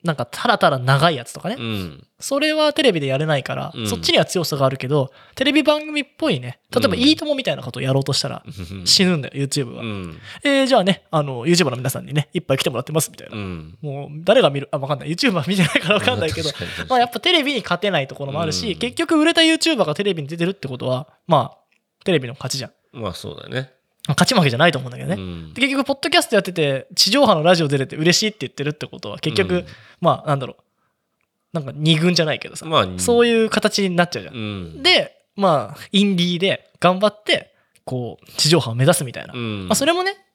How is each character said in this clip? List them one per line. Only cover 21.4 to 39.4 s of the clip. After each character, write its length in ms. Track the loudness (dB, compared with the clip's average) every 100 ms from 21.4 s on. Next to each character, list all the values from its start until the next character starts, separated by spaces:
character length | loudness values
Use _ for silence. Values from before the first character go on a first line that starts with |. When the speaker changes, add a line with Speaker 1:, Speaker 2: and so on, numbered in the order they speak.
| 2
Speaker 1:
あ、 500 | -10 _ _ _ _
テ 80 | 0
レ 80 | 0
ビ 80 | 0
の 60 |
勝 180 | -10 -8
ち 60 | -8
じ 60 |
ゃ 40 | -8
ん。 20 | _ _
Speaker 2:
ま 160 | -8 -8
あ、 60 |
そ 180 | -8 -12
う 80 | -14
だ 60 | -8
ね。 240 | -8 -8 _ _ _ -4
Speaker 1:
ま 60 |
あ、 40 | 0
勝 100 | 2
ち 60 |
負 80 | 4
け 60 | 4
じ 80 | 4
ゃ 20 |
な 80 | 4
い 60 |
と 60 | 4
思 100 | -8
う 20 |
ん 20 |
だ 40 | -10
け 80 |
ど 60 | -6
ね。 60 | -6
Speaker 2:
う 40 |
ん。 320 | -6 -10 -10
Speaker 1:
で、 80 | -2
結 120 | 0 0
局、 100 | -2
ポ 60 |
ッ 60 | -2
ド 80 | 2
キ 80 | 0
ャ 60 |
ス 60 | 4
ト 80 | 2
や 40 |
っ 20 |
て 120 | 2
て、 320 | -2 0 -2 -4
地 160 | 0 2
上 160 | 4 6
波 80 |
の 80 | 6
ラ 120 | 6
ジ 80 | 4
オ 60 | 4
出 80 | 0
れ 100 | -2
て 80 |
嬉 240 | 0 2 2
し 40 |
い 40 | 0
っ 20 |
て 80 | -4
言 80 | -12
っ 40 |
て 120 | -6
る 60 | -6
っ 20 |
て 140 | -6 -12
こ 120 | -12
と 100 | -12
は、 80 | -6
結 180 | -4 -2
局、 180 | 0
Speaker 2:
う 20 | -2
ん。 80 | -4 -20 -20 _
Speaker 1:
ま 220 | 0 0
あ、 40 | 0
な 80 | -2
ん 20 |
だ 80 | -4
ろ 100 | -12
う。 40 | _ _ _ _ _ _ _ _ _
な 80 | -8
ん 40 |
か、 80 | -8
二 240 | -2 2 4
軍 160 | 4
じ 80 | 2
ゃ 20 |
な 80 | 0
い 60 | -2
け 100 | -8
ど 80 | -12
さ。 80 |
Speaker 2:
ま 160 | 0 0
あ、 80 | 0 0
Speaker 1:
そ 240 | 2 4
う 60 | 6
い 180 | 4
う 60 | 2
形 360 | 2 0 0 0
に 80 | 2
な 80 |
っ 40 | 0
ち 80 | -2
ゃ 40 |
う 20 |
じ 60 | -10
ゃ 20 |
ん。 20 |
Speaker 2:
う 40 | -8
ん。 440 | -6 -6 -10 -2
Speaker 1:
で、 320 | 2 2 0 _ _ 0
ま 380 | 2 2 0 -12
あ、 40 | -2
イ 100 | 0
ン 140 | 2 2
デ 60 |
ィ 100 | 0 0
ー 20 |
で 320 | -2 -2 _ _
頑 180 | 0 2
張 80 | 0
っ 140 | 0
て、 320 | -2 -2 -4 _ _ _
こ 340 | -8 -8 -8 -12
う、 100 | -14
地 160 | -4 2
上 120 | 2
波 100 | 2
を 40 |
目 100 | 2
指 100 | 4
す 100 | 4
み 80 | -2
た 80 | -10
い 60 | -12
な。 80 |
Speaker 2:
う 20 |
ん。 320 | -8